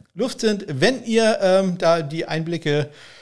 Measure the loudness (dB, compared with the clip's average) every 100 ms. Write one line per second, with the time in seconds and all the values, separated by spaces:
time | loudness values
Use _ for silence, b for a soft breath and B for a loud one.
0 | _ -6 -6 -2 -2 -2 -4 0 2 0
1 | 0 2 2 2 2 4 2 0 2 2
2 | 0 -6 -6 -6 -4 -4 -2 -2 -2 B
3 | B B